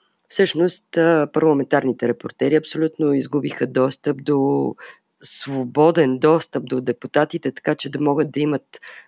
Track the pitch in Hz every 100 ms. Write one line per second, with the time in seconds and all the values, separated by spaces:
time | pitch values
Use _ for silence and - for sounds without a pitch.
0 | _ _ _ - 185 156 175 - - 170
1 | 165 165 147 156 156 143 131 143 131 123
2 | 120 120 - - 135 151 156 156 160 160
3 | 151 139 131 143 143 - 139 127 131 -
4 | 147 139 135 143 135 139 135 - - -
5 | _ _ 151 - - 135 123 139 160 175
6 | 139 131 156 160 - 139 123 127 127 120
7 | - 147 151 151 135 - - 147 143 143
8 | 147 143 151 147 147 139 - - - -